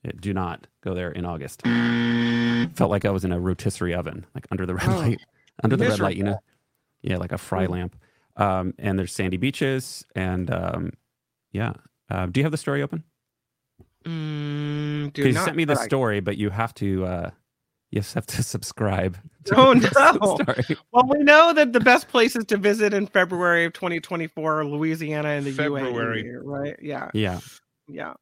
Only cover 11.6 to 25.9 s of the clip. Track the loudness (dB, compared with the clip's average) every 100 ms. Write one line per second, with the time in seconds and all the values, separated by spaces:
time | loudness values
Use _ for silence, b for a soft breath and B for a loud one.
11.6 | -6 -8 _ _ _ -6 -2 0 0 -2
12.6 | -4 -2 -4 -6 -12 _ _ _ _ _
13.6 | _ _ _ _ -10 -8 -6 -6 -6 -6
14.6 | -4 -4 -4 -4 -6 0 2 2 0 0
15.6 | 0 0 0 0 2 0 -2 -2 -2 -2
16.6 | -4 -2 -2 -2 -2 -4 -8 -12 _ _
17.6 | _ _ _ -6 -4 -6 -6 -4 -4 -6
18.6 | -10 -4 -2 0 -2 -6 -18 _ 2 6
19.6 | 8 8 6 6 6 6 2 2 0 -2
20.6 | -2 -4 _ 2 4 4 8 8 8 6
21.6 | 4 6 6 6 4 2 2 2 -2 2
22.6 | 2 2 2 0 2 2 2 2 2 4
23.6 | 2 -2 -4 -4 -6 -6 -6 -4 -2 -2
24.6 | -2 -2 -2 -2 -4 -4 -2 -2 -4 -2
25.6 | -2 -2 -4